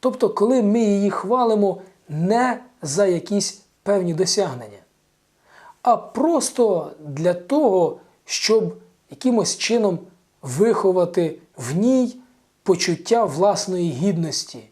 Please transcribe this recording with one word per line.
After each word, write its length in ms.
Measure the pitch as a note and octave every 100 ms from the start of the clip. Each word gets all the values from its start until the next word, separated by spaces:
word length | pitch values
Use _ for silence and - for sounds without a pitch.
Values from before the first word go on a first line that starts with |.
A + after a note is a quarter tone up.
Тобто, 300 | B3+ - A3
коли 320 | A3 G#3 C4
ми 180 | G#3 A3
її 300 | A3 G3+ G3+
хвалимо 720 | F#3+ F#3 B3+ A#3+ A3 G3+ F3+ - _ _
не 520 | D3+ F3 A3+ B3+ A#3 - _
за 240 | D3 D3 G3+
якісь 560 | F3 E3 G3+ F#3+ - _ _
певні 320 | - G3+ F3
досягнення, 640 | D#3+ F#3 - F#3 B2+ A2 G2+ _ _ _ _ _ _ _ - - -
а 140 | - A3+
просто 960 | - - D#4 E4 - - A3+ F3+ D3+ -
для 340 | D3+ C#3 E3+
того, 640 | F3 - C#4+ C#4 F#3 E3 - - _
щоб 500 | - - - A3 F3 - - _ _
якимось 480 | C#3 B3+ A#3 F3 -
чином 400 | - A#3 G#3 F3 - _ _ _
виховати 960 | C#3 B2+ A3 A3 G3 F#3 F3 F3 E3 D#3+ - -
в 200 | A#2+ D#3
ній 400 | A3+ C4 A#3+ - - _ _ _
почуття 600 | - F3 - E3+ - A#3
власної 680 | G#3 C#3+ G3 F#3+ - F#3 F3
гідності. 800 | B2+ F#3 E3 D#3+ C3 - B2 G#2+